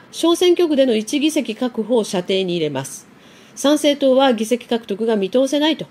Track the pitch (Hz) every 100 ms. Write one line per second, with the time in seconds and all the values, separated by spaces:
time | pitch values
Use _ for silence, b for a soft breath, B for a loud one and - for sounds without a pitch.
0 | - - 330 339 359 349 349 277 269 220
1 | 214 294 302 311 240 214 247 233 208 247
2 | 202 185 175 196 185 175 151 135 135 -
3 | - B B B B - 277 294 302 285
4 | 269 254 269 220 220 240 - 233 - 196
5 | 226 214 190 247 269 285 302 302 156